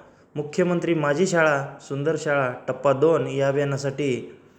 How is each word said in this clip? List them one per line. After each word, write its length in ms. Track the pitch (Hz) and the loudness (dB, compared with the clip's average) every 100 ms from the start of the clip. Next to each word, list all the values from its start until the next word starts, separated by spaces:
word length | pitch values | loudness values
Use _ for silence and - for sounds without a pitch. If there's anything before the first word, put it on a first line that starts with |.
| - _ _ | -20 _ _
मुख्यमंत्री 600 | 147 147 - 175 175 165 | -10 -6 0 0 0 0
माझी 320 | 165 147 147 185 | 0 2 2 2
शाळा 400 | 170 160 143 139 - | 4 4 2 -2 -12
सुंदर 360 | - 139 143 156 | -10 -4 -2 -2
शाळा 340 | 151 143 131 127 - | 0 0 0 -4 -8
टप्पा 240 | 127 143 | -2 0
दोन 340 | 131 156 160 131 | 4 4 4 0
या 220 | 135 135 | 0 0
अभियानासाठी 880 | 139 143 135 139 139 143 120 - - - | 0 0 -2 -4 -4 -2 -2 -6 -18 -20